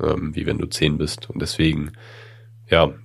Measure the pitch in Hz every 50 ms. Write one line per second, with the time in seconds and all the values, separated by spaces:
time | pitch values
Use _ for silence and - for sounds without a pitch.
0 | - 78 76 - - 76 76 - - 73 73 - - - - - - 76 76 76
1 | 76 82 - - - - - - - - - - 80 80 78 76 73 73 - -
2 | - - - - - - - - - - - - - - 87 82 80 71 - -
3 | -